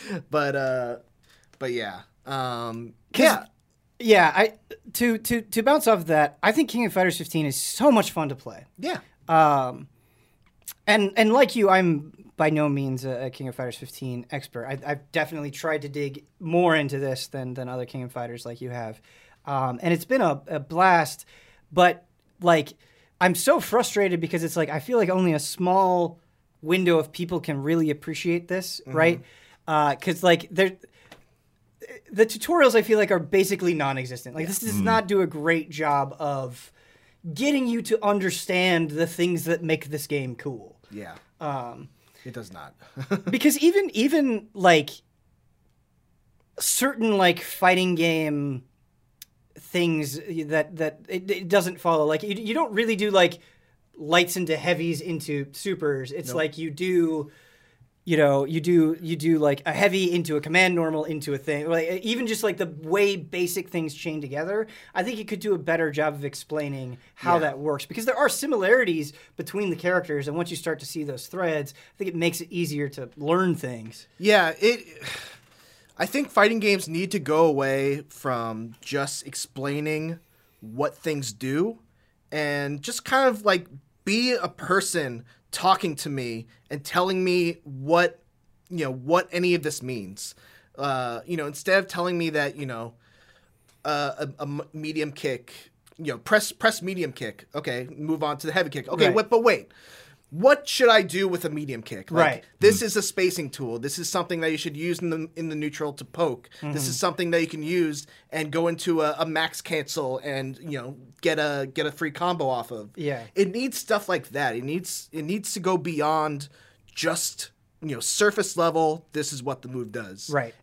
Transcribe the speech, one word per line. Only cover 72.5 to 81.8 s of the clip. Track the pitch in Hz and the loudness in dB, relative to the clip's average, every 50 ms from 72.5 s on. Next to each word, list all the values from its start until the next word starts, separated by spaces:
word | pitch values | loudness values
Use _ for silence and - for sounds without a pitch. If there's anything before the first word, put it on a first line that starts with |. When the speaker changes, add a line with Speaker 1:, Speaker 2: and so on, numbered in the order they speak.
Speaker 2:
easier | - 175 175 143 147 147 147 139 | -4 -4 -4 -2 -2 -4 -4 -4
to | 143 - 131 113 _ | -6 -10 -14 -14 _
learn | - 147 147 165 180 190 180 165 | -8 0 2 2 4 4 2 2
things. | - - 127 123 117 110 113 - - - _ _ | 0 -2 -8 -8 -10 -12 -14 -16 -18 -20 _ _
Speaker 1:
Yeah, | _ 175 208 214 202 175 160 160 156 | _ 2 6 6 6 6 4 2 2
it, | 196 226 240 233 185 170 156 151 147 - - - - - - - _ _ _ _ _ _ _ _ _ _ _ - | 2 2 2 2 -4 -16 -20 -16 -12 -12 -12 -12 -14 -16 -20 -20 _ _ _ _ _ _ _ _ _ _ _ -6
I | 175 | -6
think | 202 - 277 294 - | -2 0 -2 -2 2
fighting | - 220 202 220 226 226 | 4 4 4 6 4 2
games | 202 208 202 185 175 156 | 2 2 2 2 0 -4
need | 160 165 190 180 | -4 -4 -4 -2
to | 202 202 | -4 -4
go | 143 139 151 156 165 | -2 0 4 6 6
away | 160 147 139 135 135 135 135 135 139 139 151 147 _ | 6 6 2 2 2 0 0 0 0 -2 -4 -6 _
from | - - - 139 127 120 117 113 113 110 113 117 113 _ | -20 -8 -4 -4 -2 -2 -4 -6 -6 -8 -10 -12 -14 _
just | - - 135 139 139 139 - - - | -12 -6 -4 -4 -4 -4 -6 -10 -12
explaining | 143 135 - - - _ 135 135 139 143 147 151 156 156 156 156 160 170 165 _ _ _ _ _ _ _ _ | -12 -10 -12 -12 -10 _ -8 -6 -4 -4 -4 -4 -4 -4 -4 -4 -6 -8 -10 _ _ _ _ _ _ _ _
what | - 110 110 127 147 151 - | -18 -14 -4 -2 -2 -2 -2
things | - - 165 156 143 135 117 104 | -4 -6 -4 -4 -4 -6 -8 -10
do | - - 131 135 151 180 226 226 - | -8 -6 -2 0 0 0 -2 -4 -8